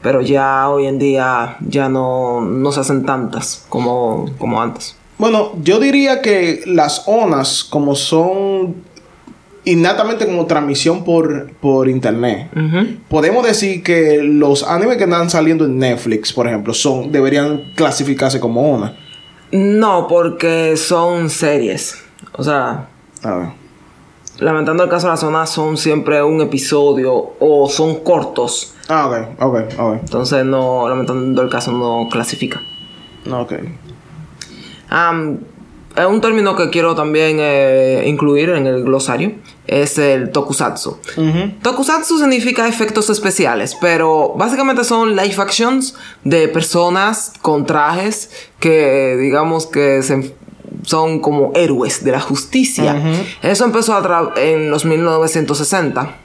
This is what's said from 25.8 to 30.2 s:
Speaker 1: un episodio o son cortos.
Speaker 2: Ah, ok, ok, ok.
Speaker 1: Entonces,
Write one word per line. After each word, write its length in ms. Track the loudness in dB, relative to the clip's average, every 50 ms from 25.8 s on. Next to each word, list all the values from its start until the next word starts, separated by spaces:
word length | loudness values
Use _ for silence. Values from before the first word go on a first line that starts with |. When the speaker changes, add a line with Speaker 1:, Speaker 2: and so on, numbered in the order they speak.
| 0 0 0 0 0 0 0 2 2
Speaker 1:
un 180 | 2 2 0
episodio 920 | 0 -2 -2 -4 -4 0 0 2 4 4 2 2 2 0 0 0 -2 -4 -4 0
o 300 | 2 4 4 4 4 2
son 280 | 2 0 0 0 0
cortos. 760 | -2 0 2 2 2 2 -4 -4 -4 -4 -2 -4 -6 -8 -10 -16 -20 -8 -2
Speaker 2:
Ah, 200 | -2 0 0 0
ok, 340 | -2 -4 -6 -8 -6 -2 -2
ok, 140 | 0 0 0 -4 -4 -6 -4
ok. 160 | -2 -2 -2 -4
Speaker 1:
Entonces, 440 | -6 -6 -4 -4